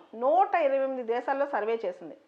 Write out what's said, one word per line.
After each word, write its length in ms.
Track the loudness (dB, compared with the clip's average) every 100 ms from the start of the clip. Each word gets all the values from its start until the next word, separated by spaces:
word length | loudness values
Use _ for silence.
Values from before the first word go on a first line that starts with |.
| -14 -2
నూట 400 | 2 4 4 2
ఇరవై 220 | 2 2
ఎనిమిది 260 | 0 -4
దేశాల్లో 420 | -2 -2 -2 -2 0
సర్వే 340 | -2 -2 -2 -4
చేసింది. 320 | -8 -12 -18